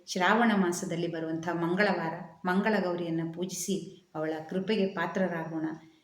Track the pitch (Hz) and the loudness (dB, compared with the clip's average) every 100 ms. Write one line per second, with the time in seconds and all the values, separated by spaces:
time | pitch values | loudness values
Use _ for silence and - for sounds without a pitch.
0 | - 185 180 220 226 196 180 175 170 170 | -8 0 4 6 6 6 4 0 -2 -2
1 | 170 160 160 165 175 170 170 185 202 175 | -2 -2 -4 -4 -2 0 2 4 4 2
2 | 165 170 - - 185 190 214 202 180 175 | -2 -6 -10 -6 0 2 4 2 0 -2
3 | 170 165 165 170 185 - - 165 - - | -2 -2 -2 -4 -6 -4 -4 -4 -4 -14
4 | _ 156 156 156 - 190 202 208 190 170 | _ -6 -4 -4 -4 -4 0 2 2 0
5 | 180 196 180 165 160 160 156 160 - _ | -2 0 0 0 -4 -4 -4 -6 -14 _